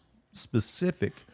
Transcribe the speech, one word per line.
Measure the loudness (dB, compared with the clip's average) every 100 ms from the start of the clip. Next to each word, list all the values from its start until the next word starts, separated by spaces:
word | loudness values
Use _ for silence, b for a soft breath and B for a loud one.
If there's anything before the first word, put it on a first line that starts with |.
| _ _ _
specific, | -8 0 0 2 0 -2 0 -4 -6 -20